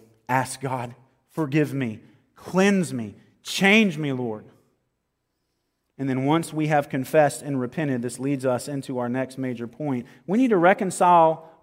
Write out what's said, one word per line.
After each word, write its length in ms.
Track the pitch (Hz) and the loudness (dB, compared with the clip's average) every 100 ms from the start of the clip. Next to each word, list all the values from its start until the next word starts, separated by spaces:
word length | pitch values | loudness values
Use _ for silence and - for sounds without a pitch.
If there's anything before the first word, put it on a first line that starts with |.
| _ _ - | _ _ -4
ask 320 | 127 127 - | -2 -2 -6
God, 340 | 139 127 123 120 _ _ _ | -6 -6 -8 -14 _ _ _
"Forgive 440 | - 151 156 143 | -6 -2 0 0
me, 260 | 135 123 107 - _ _ _ | -2 -6 -8 -14 _ _ _
cleanse 580 | - 175 196 196 147 | -4 2 4 2 0
me, 220 | 127 107 - _ _ | -4 -8 -12 _ _
change 540 | - - 196 214 208 151 | -10 0 4 4 4 0
me, 140 | 147 | -4
Lord." 320 | 131 120 107 - _ _ _ _ _ _ _ _ _ _ _ _ _ _ - | -4 -6 -8 -14 _ _ _ _ _ _ _ _ _ _ _ _ _ _ -8
And 120 | 135 | -4
then 160 | 131 135 | -2 0
once 280 | 160 160 | 0 0
we 140 | 151 151 | -4 0
have 220 | 151 143 | 0 0
confessed 520 | 143 127 156 143 - | -4 0 2 2 0
and 180 | 143 139 | -6 -4
repented, 420 | 123 - 147 127 | -4 -4 -2 -2
this 180 | 120 - | -4 -6
leads 260 | 135 143 131 | -4 -2 -2
us 220 | 123 - | -2 -4
into 300 | 143 135 127 | -8 -6 -6
our 120 | 120 | -4
next 280 | 127 131 131 | -4 -6 -6
major 300 | 131 117 117 | -8 -8 -10
point. 380 | - 151 127 117 - - | -8 -6 -6 -8 -14 -4
We 120 | 208 | 0
need 140 | 262 | 2
to 60 | 202 | 4
reconcile 920 | 170 202 190 - 180 175 160 156 - - | 4 4 0 2 6 6 6 2 -6 0